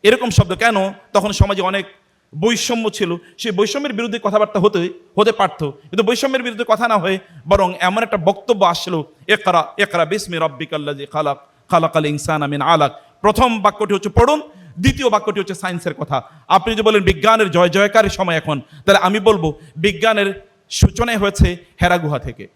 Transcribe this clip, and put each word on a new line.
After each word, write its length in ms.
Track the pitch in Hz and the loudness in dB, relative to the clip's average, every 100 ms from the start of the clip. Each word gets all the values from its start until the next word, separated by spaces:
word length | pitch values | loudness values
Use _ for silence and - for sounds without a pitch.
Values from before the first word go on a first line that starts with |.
এরকম 280 | 202 247 247 | 4 2 2
শব্দ 240 | - 190 | 2 2
কেন? 360 | 185 233 208 190 196 _ | 0 2 2 -2 -6 _
তখন 200 | 202 202 | -2 -2
সমাজে 300 | 202 196 196 | 0 0 0
অনেক 240 | 185 196 190 _ _ _ _ 151 | -2 -2 -6 _ _ _ _ -2
বৈষম্য 520 | 208 233 - 233 220 | -2 0 -2 -4 -4
ছিল, 260 | - 180 170 _ _ | -4 -4 -4 _ _
সেই 140 | 233 | -6
বৈষম্যের 400 | 190 208 277 285 | -2 -2 -2 -6
বিরুদ্ধে 280 | 214 233 220 | -6 -6 -4
কথাবার্তা 380 | 208 208 208 208 | 0 0 0 2
হতে, 320 | 202 202 180 - _ - | 2 0 -4 -8 _ 0
হতে 140 | 214 | 0
পারত, 320 | 220 190 - | 2 -2 -2
কিন্তু 380 | 147 - - 190 | -8 -8 -6 -2
বৈষম্যের 400 | 208 240 277 262 | 0 0 0 -2
বিরুদ্ধে 220 | 247 214 226 | -4 -6 -2
কথা 200 | 220 233 | 0 2
না 80 | 214 | 0
হয়ে 220 | 175 190 - 160 139 | 0 -4 -8 -18 0
বরং 260 | 196 185 185 | 0 2 0
এমন 220 | 180 208 | -2 0
একটা 140 | 226 202 | -2 0
বক্তব্য 500 | 165 202 - 214 185 | 0 -2 -2 2 2
আসলো, 380 | 170 - 170 147 _ - | 0 -4 -6 -6 _ -2
"ইকরা, 460 | 208 185 175 156 - | 0 2 0 0 -4
ইকরা 260 | 202 175 | -2 0
বিসমি 340 | 156 202 202 165 | 0 -2 -6 -4
রাব্বিকাল্লাযী 680 | 160 131 160 156 147 143 139 | -4 -4 -8 -6 -8 -10 -8
খালাক, 320 | 151 147 139 _ _ _ | -4 -4 -6 _ _ _
খালাকাল 380 | 175 160 160 151 | 0 2 0 -2
ইনসানা 400 | 147 - 156 143 | -4 -4 -4 -4
মিন 160 | 143 | -2
আলাক।" 300 | 139 165 143 - _ _ | 2 2 2 -2 _ _
প্রথম 400 | 208 214 254 220 | 0 2 0 2
বাক্যটি 340 | 202 - 208 | -2 -2 -4
হচ্ছে 140 | 196 208 | -2 0
পড়ুন, 340 | - 247 302 294 - - - | 2 4 2 -2 -20 -20 -2
দ্বিতীয় 320 | 254 269 254 | 0 2 0
বাক্যটি 300 | 208 214 202 | 0 -2 -6
হচ্ছে 140 | 196 | -8
সায়েন্সের 400 | 180 185 175 170 | -8 -8 -6 -8
কথা। 280 | 147 - 135 - _ - | -8 -6 -6 -6 _ 2
আপনি 260 | 185 - | 2 2
যদি 80 | 220 | 0
বলেন 200 | 220 214 | 2 4
বিজ্ঞানের 480 | 185 160 208 220 202 | 2 2 2 4 2
জয় 180 | 160 175 | 4 2
জয়কারের 420 | 196 202 214 202 | 4 2 4 2
সময় 260 | - 190 160 | 0 -2 -2
এখন, 240 | 160 143 | -2 -6
তাহলে 380 | - 151 196 196 | -8 -4 2 2
আমি 220 | 185 208 | 2 2
বলবো 400 | 208 202 160 143 - 156 | 2 2 -2 -6 -16 -4
বিজ্ঞানের 720 | 202 165 226 214 196 196 - _ _ | -4 0 0 0 -2 -4 -16 _ _
সূচনাই 460 | - - - 233 220 | 0 0 2 -4 0
হয়েছে 400 | 202 202 185 175 _ _ | -2 2 0 0 _ _
হেরা 160 | 175 175 | 0 0
গুহা 200 | 151 143 | -2 -6
থেকে 300 | 135 107 101 | -8 -14 -20